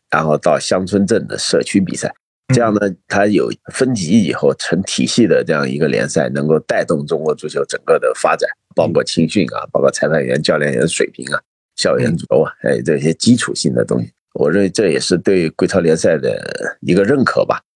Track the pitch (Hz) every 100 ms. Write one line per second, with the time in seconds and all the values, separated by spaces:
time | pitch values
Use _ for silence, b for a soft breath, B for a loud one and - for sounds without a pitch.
0 | _ 78 78 73 82 71 - 92 92 101
1 | 98 104 65 - - 82 - 101 90 -
2 | - - _ _ - 127 113 104 101 87
3 | - 101 104 90 58 55 - - 131 113
4 | 78 113 78 - 71 69 - 85 - -
5 | 64 - 101 69 - 76 65 71 78 55
6 | 62 85 64 69 76 80 - 104 82 78
7 | 73 78 78 73 76 73 - - - 78
8 | - - 80 - 76 - _ - 80 -
9 | - - 78 107 76 - - 64 67 -
10 | 76 78 64 67 - 76 73 62 76 -
11 | - - 64 71 - _ _ - 90 64
12 | 64 - - 69 - - - 60 78 71
13 | 78 - 113 123 - - - 60 - 58
14 | - _ _ - 73 98 95 101 95 67
15 | - 87 104 95 80 - 87 95 82 80
16 | 98 78 64 52 - - - - - 87
17 | 101 143 - - - - -